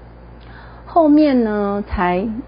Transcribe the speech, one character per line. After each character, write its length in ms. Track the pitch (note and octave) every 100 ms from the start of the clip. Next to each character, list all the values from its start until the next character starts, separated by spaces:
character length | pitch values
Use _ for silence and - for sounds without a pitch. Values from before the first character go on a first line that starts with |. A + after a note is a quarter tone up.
| - - - - - - - - -
后 220 | F4 D#4
面 360 | D4 D4+ B3+
呢 400 | A3 G#3 G3+ G3+ -
才， 400 | - F3+ F3+ A3+ A3